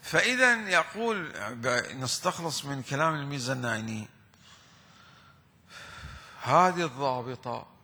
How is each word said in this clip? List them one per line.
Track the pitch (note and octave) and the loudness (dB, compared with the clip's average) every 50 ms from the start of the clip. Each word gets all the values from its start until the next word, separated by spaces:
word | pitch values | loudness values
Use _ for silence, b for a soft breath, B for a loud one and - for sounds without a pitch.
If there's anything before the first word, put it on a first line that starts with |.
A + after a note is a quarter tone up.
| - | -10
فإذا | - - D#3+ F#3 A3 B3+ B3 B3+ B3 A#3+ A3+ G#3+ G3 | 2 2 4 4 4 4 6 6 6 6 4 2 2
يقول، | F3+ F3 E3 - - G3 A3+ A#3 A3 G3+ E3+ D3+ - - G2+ G#2 B2 | 4 4 4 2 -2 -2 -2 0 0 -2 -4 -6 -8 -6 -6 -6 -6
ب-، | A#2 A#2 C3 B2 B2 - - - | -2 0 2 2 2 0 -2 -6
نستخلص | C3+ C3 A#2+ - - - F#3 F3+ - E3+ E3 C#3+ - - | -4 -2 -2 -2 0 0 -2 -2 -2 -4 -4 -4 -4 -4
من | C#3 C#3 C3+ A#2+ | -4 -6 -6 -4
كلام | - C#3+ C#3 D#3 E3 D#3+ | -4 -2 0 2 2 2
الميزة | D3+ C#3+ C#3 C#3+ C#3 B2 B2 C3+ | 0 -4 -6 -6 -4 -2 -2 -2
النايني | B2+ B2 A#2+ A#2 A2 A2 A2+ A2 G#2+ G#2+ - - - - _ - B B B B B B B B B B B B B B B B B B B B B B _ _ _ _ B B B B B B B B B B B B B B B - | -2 -2 -2 -2 -2 -2 -4 -6 -6 -8 -10 -14 -20 -20 _ -20 B B B B B B B B B B B B B B B B B B B B B B _ _ _ _ B B B B B B B B B B B B B B B 0
هذه | A#2 C3 D#3+ F3+ F#3 F3 E3+ F3 | 4 6 8 8 6 4 2 -2
الضابطة | D#3+ A#2+ C3 C#3+ C#3 C3 B2+ A#2+ B2 B2+ A#2+ - B2 A#2 A2+ - - - _ | -2 -2 -2 -2 0 0 -2 -4 -6 -10 -8 -8 -8 -8 -8 -8 -14 -20 _